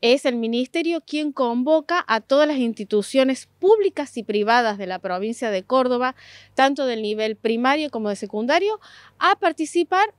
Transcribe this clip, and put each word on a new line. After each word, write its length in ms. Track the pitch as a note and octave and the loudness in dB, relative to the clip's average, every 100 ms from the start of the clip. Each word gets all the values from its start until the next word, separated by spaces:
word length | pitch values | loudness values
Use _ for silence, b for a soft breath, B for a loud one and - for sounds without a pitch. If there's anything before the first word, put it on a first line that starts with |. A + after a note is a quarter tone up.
es 240 | A#3 C4+ | 4 2
el 120 | C#4+ A#3+ | 2 -2
ministerio 640 | A3+ A#3 B3+ E4 E4 E4+ | -2 -2 -2 -2 -2 -4
quien 300 | - D4 D4+ | -4 -4 -4
convoca 680 | C4+ B3 A#3+ B3+ D#4+ D4+ E4+ - | -2 -2 0 2 2 2 -4 0
a 140 | A3+ | -4
todas 260 | - C#4 D4+ | 2 2 2
las 80 | C#4+ | 2
instituciones 920 | A#3+ A3 G3+ G#3+ G3+ C4+ C4 C4 - _ | -2 -4 -2 -2 0 0 0 0 -8 _
públicas 580 | F4+ A4 G4 - C#4+ - | 2 4 2 -2 -8 -8
y 60 | |
privadas 560 | G#3 G#3 G#3 A#3+ A#3 G3+ | -4 -2 2 4 2 -2
de 80 | F#3+ | -6
la 140 | F#3 | -8
provincia 500 | F#3 F3+ G#3 A#3 A#3 | -6 -4 -4 -4 -4
de 140 | G3 | -4
Córdoba, 520 | F#3+ B3+ B3 B3 B3+ C4 B B B | 0 0 2 0 -2 -6 B B B
tanto 320 | - C4+ C#4+ C4+ | 0 2 2 -2
del 160 | A3+ | -2
nivel 340 | G#3+ G#3+ A3 G#3+ | -4 -2 -4 -2
primario 540 | A3+ A3+ B3 D4 D4+ | -2 0 2 0 -2
como 180 | A#3 G#3+ | -4 -4
de 80 | G3+ | -4
secundario, 640 | G3+ G#3 A#3 D#4+ G4 G#4+ B B B _ | -6 -6 0 0 0 -4 B B B _
a 200 | F4 G4+ | 0 2
participar 760 | F#4+ D#4 D#4 E4+ E4+ F#4 G#4+ | 0 -2 -4 -2 0 0 0